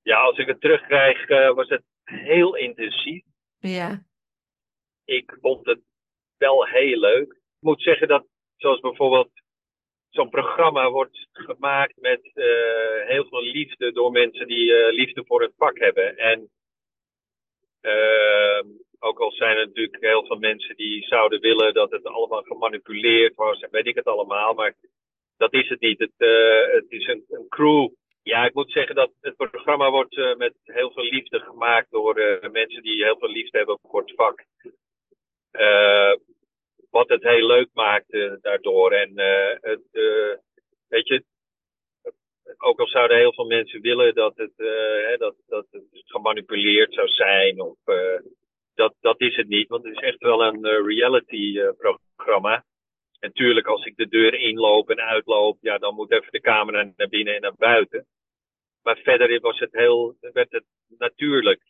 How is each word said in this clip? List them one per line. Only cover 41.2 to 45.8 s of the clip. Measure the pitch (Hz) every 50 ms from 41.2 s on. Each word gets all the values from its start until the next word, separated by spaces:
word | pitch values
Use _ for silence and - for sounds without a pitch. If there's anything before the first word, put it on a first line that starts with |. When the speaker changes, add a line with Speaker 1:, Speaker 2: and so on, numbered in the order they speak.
| _ _ _ _ _ _ _ _ _ _ _ _ _ _ _ _ _ - _ _ _ _ _ _ _ - -
Speaker 1:
ook | _ - 123 113 -
al | 120
zouden | 110 - 131 120 117 120
heel | 117 120 123 -
veel | - 120
mensen | 113 117 117 110 - - 110
willen | 104 117 120 123 123 117 110
dat | 117 110 107 -
het, | - 110 104 _
eh, | _ 110 110 110 110 110 107 107 104 107 110
hè, | 120
dat, | 117 117 104 - _ _
dat | _ 113 107 98 _
het | _ 101